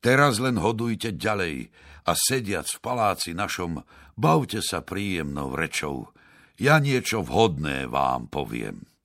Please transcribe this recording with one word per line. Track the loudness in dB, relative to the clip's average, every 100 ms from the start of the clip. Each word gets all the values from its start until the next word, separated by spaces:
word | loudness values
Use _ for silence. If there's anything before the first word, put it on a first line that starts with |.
Teraz | 4 6 6 4
len | 0 2
hodujte | 0 0 -2 -2 -4 -4
ďalej | -2 -2 -2 -4 -10 _ -20 -8 -2
a |
sediac | 2 2 0 -2 -4 -4
v | -8
paláci | -6 0 0 0 -4
našom, | -6 -6 -4 -4 -6 -10 -20 -20
bavte | 0 4 4 2 -4
sa | -4 -4 -6
príjemnou | -6 -4 -4 -4 -4 -6 -4
rečou. | -4 -4 -4 -6 -8 _ _ _ _ _
Ja | 4 4
niečo | 4 0 0 -2
vhodné | 0 4 4 4 -2 -2 -2
vám | 0 2 0 -4
poviem. | -6 -4 -6 -6 -10 -16 _